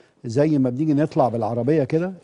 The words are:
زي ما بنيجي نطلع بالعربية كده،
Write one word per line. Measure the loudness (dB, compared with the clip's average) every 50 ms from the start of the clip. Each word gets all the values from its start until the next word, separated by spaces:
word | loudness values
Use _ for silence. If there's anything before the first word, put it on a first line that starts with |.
| _ _ _ _ -12
زي | -4 0 0 2 2 2 2
ما | 0 0
بنيجي | 0 -2 -2 0 2
نطلع | 0 0 0 0 0 0 0
بالعربية | 0 -2 -4 -2 -2 -2 0 0 2 2 0
كده، | 0 0 -2 -2 -4 -8 -10